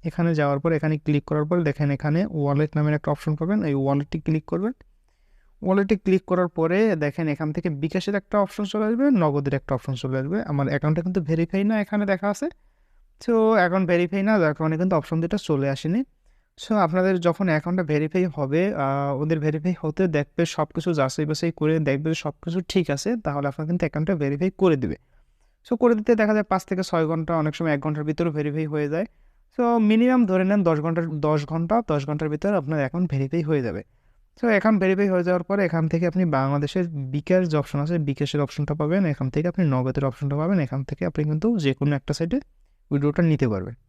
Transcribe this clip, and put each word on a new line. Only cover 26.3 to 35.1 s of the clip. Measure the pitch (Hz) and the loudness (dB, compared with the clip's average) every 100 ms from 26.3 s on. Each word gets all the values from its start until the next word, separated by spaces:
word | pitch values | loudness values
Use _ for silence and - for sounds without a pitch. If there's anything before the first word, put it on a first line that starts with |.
যায় | 214 | 2
পাঁচ | 208 190 | 0 -2
থেকে | - 185 | -2 -4
ছয় | 185 170 160 | -2 0 0
ঘন্টা, | 165 156 | -2 -2
অনেক | 165 151 | 0 0
সময় | 151 165 | -2 -2
এক | 143 | -2
ঘন্টার | 156 151 | -2 -4
ভিতরে | 151 151 170 | -4 -2 -2
ভেরিফাই | 151 147 147 156 | -2 -4 -4 -4
হয়ে | 151 147 | -2 -2
যায়। | 156 214 _ _ _ _ - | -4 -6 _ _ _ _ -2
So | 240 233 | 0 4
মিনিমাম | 214 220 247 254 220 | 4 4 4 4 4
ধরে | 185 | 2
নেন | 190 208 | 4 4
দশ | 170 156 | 4 2
ঘন্টার, | 156 165 165 156 | 0 -2 -2 -2
দশ | 151 151 143 | 0 0 0
ঘন্টা, | 165 165 226 226 | -4 0 0 0
দশ | 151 139 | -2 -2
ঘন্টার | 151 156 | -4 -4
ভিতরে | 151 196 202 | -2 0 -2
আপনার | 139 156 | -2 -2
অ্যাকাউন্ট | 135 170 180 | -2 -2 -2
ভেরিফাই | 135 135 165 | -2 -2 -2
হয়ে | 151 151 | 0 0
যাবে। | 120 92 - _ _ _ _ _ | 0 -6 -10 _ _ _ _ _
So | 240 | 2
অ্যাকাউন্ট | 208 220 214 | 2 4 4
ভেরিফাই | 185 190 | 4 2
হয়ে | 202 | 2